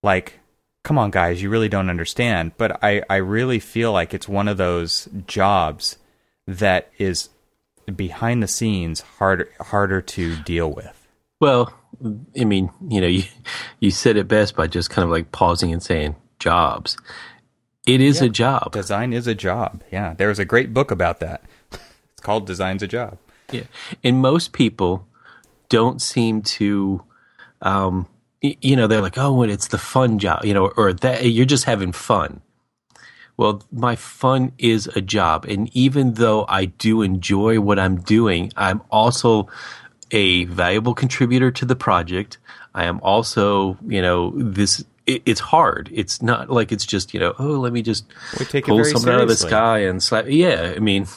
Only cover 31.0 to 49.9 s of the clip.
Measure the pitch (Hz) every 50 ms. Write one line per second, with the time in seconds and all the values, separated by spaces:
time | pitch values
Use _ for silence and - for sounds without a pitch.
31 | - 131 127 117 123 123 117 113 127 131 147 127 - - 120 104 95 90 87 -
32 | - - 117 98 80 73 69 69 _ _ _ _ _ _ _ _ _ _ _ _
33 | - - - _ - _ _ - - 107 104 101 - _ - 120 120 123 117 -
34 | - - - - - 131 131 131 127 127 127 - - 117 113 110 104 - - 104
35 | 95 92 - 107 92 82 80 82 - - 104 98 110 117 _ 123 127 135 131 143
36 | 135 127 113 110 117 113 107 107 101 - 95 95 95 92 87 _ - 113 110 110
37 | 107 95 95 92 87 - 101 98 104 110 113 113 104 101 101 98 95 95 95 90
38 | 90 - 107 113 117 107 92 85 90 - - - 101 92 95 110 - _ - 107
39 | 110 120 127 - - 120 113 107 101 - - - - - - - - - _ _
40 | - _ - 107 101 95 90 90 90 90 87 87 87 87 95 107 110 123 117 -
41 | - 127 - - 131 120 123 127 127 131 127 - - 123 127 127 - - 98 87
42 | 85 85 90 92 101 - - _ _ - - - - _ _ 92 87 87 87 -
43 | - 98 98 110 120 - - 117 101 101 101 98 95 95 95 - - 226 107 98
44 | 90 90 87 90 87 90 - 143 131 110 95 101 101 95 - - - _ _ _
45 | _ - 131 120 _ - 113 - - - - 160 165 104 - - - - - 110
46 | 98 - - - - 117 120 113 131 - 127 120 110 - 117 101 - - - 98
47 | - - - 92 87 87 - - 135 147 151 139 127 123 120 120 110 113 110 104
48 | 107 _ - - - - - - 131 - - 143 135 - 107 113 113 151 147 117
49 | 117 123 123 127 117 113 113 110 - 82 110 107 113 113 113 107 101 95